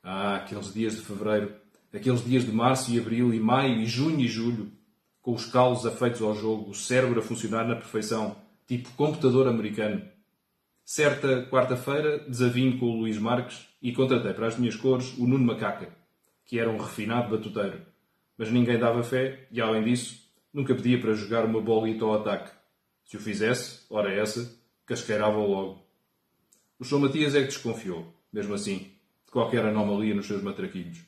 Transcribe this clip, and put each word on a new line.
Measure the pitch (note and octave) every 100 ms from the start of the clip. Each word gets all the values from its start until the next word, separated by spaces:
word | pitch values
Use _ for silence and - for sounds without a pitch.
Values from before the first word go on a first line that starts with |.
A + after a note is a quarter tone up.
Ah, | F2+ G2 G2+ G2
aqueles | - G2+ -
dias | G#2 A2+ A2
de |
fevereiro, | - G2 G#2+ G#2+ G2+ - _ _ _
aqueles | G#2 B2+ B2
dias | A#2 B2+ A2+
de |
março | A2 A#2+ C3 -
e | A#2+
abril | A2 A2+ B2
e | A2
maio | A2 B2+ C#3 A2+
e | A2+
junho | A#2+ D3+ D#3+
e | A#2
julho, | A2 A#2 A#2 G2 - _ _ _ _
com | -
os | A2+ -
calos | B2 B2+ A#2 A#2
afeitos | - B2 A#2
ao | A2
jogo, | G#2 A2 A2 G#2
o |
cérebro | G2 - B2 B2+ A#2
a |
funcionar | G#2+ A2 G#2+ A2+ A#2
na | A2+
perfeição, | - A2 G#2+ D#3+ D#3+ - - _ _
tipo | B2 -
computador | - D3 - C3+ B2 C3
americano. | A2+ G#2 - G#2+ G2 - _ _ _ _ _ _ _ -
Certa | - D3 C3 C#3 B2+ A#2+
quarta-feira, | C3 B2 B2 - C#3+ D3+ D3
desavinho | C#3 B2 B2 A#2+ C3 B2
com | A#2+
o | A2+
Luís | A2+ G#2+
Marques | A2 B2 B2 - - _
e | B2
contratei | A#2 B2+ B2 G#2
para | F#2+ A2+
as | A2
minhas | A#2+ -
cores | C3 B2+ B2 -
o | B2
Nuno | C3+ A#2+
Macaca, | A2 G#2 - F2 - _ _ _ _ _
que | A#2+
era | A2+
um | A2
refinado | - - G#2+ A#2 G2+
batuteiro. | G#2+ G#2+ G#2+ - - - _ _ _ _ -
Mas | A2
ninguém | B2 A#2+ A#2
dava | A#2+ A#2
fé | A#2 C3 C3 C3 -
e, | A#2
além | A2 A2
disso, | A2 B2 - - _ _ _
nunca | C#3+ C3
pedia | A#2+ A#2 B2
para | A2
jogar | G#2+ G2 A2+ A2
uma | A2
bolita | G#2 A2 A2+ A2 A2
ao |
ataque. | G#2+ G#2+ G2 - - _ _ _ _ _
Se | G#2
o |
fizesse, | A2 G2 A2 B2 - - _
ora | G#2+ G2+
essa, | G2 A2 A#2+ A#2+ - _ _ _
casqueirava | A#2 - G#2 G#2 G#2+
logo. | G2+ G2 F#2+ F#2+ _ _ _ _ _ _ _ _ _ _
O | B2+
São | C#3+
Matias | C#3 D3+ D3
é | C#3+
que | C3
desconfiou, | - A#2+ A2 G2 E2 E2 _ _
mesmo | G#2+ G2+
assim, | G2+ G2+ F#2+ - _ _ _ _
de |
qualquer | B2 A2+ A#2+ A2
anomalia | G#2+ G#2 G2+ G#2+
nos | G2+ G2
seus | G2+
matraquilhos. | G2 F#2+ F#2 F#2 E2+ E2+